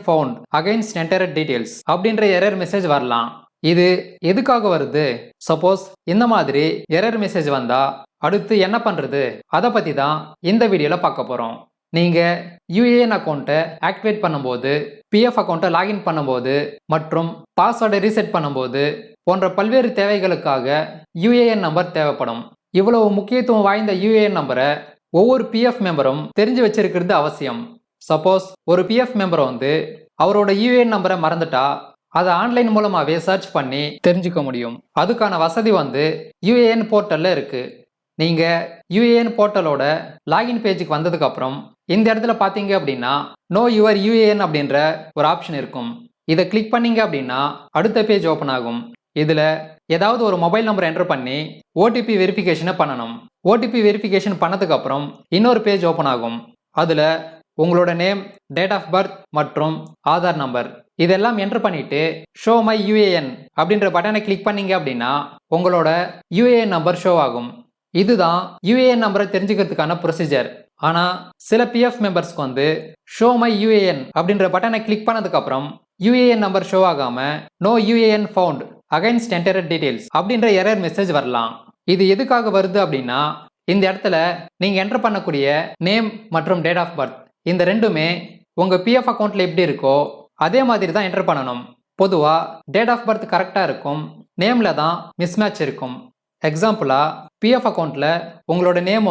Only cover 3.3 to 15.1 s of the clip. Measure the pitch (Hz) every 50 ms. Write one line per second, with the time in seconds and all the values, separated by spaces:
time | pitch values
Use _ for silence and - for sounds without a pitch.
3.3 | - - _ _ _ - - 156 175 170 175 180 185 - - - - - - 165
4.3 | 190 247 247 277 247 233 208 202 175 151 139 123 123 151 151 135 120 117 113 -
5.3 | _ _ - - 131 139 170 185 196 190 - - - _ - 170 175 214 240 240
6.3 | 226 190 151 143 135 143 151 160 - - - - 156 170 208 233 220 220 208 180
7.3 | - 180 151 143 139 131 123 117 123 131 139 139 139 - - _ _ - - 151
8.3 | 196 202 - - 220 202 185 185 220 233 233 220 185 165 139 123 135 143 131 120
9.3 | - - - - - 165 208 240 220 214 165 165 135 135 139 147 151 156 156 -
10.3 | - _ - 170 208 233 247 208 190 170 147 147 175 170 - 151 - - 127 -
11.3 | 127 120 117 113 113 - - _ _ _ _ - - 165 175 175 165 170 170 170
12.3 | 175 170 - - - - _ - 170 208 240 240 240 240 240 226 214 190 - 160
13.3 | 147 143 120 143 143 156 165 160 156 - - 175 190 - - 220 208 214 202 170
14.3 | 156 143 131 127 123 120 123 135 143 147 143 143 - - _ -